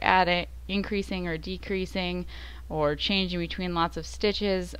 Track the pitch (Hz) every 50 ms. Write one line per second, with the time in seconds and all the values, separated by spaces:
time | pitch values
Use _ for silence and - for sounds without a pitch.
0 | - - 185 185 180 175 175 175 - - - - - - 190 202 190 - 214 196
1 | 196 - 196 185 180 170 160 156 156 185 185 180 - - 196 190 185 - - 190
2 | 180 180 180 180 170 - - - - - - - - - 160 156 151 147 151 151
3 | - - 202 190 190 175 180 175 170 165 - - 185 180 175 170 165 170 - 165
4 | 156 - - - - 208 202 - 208 202 190 185 180 180 -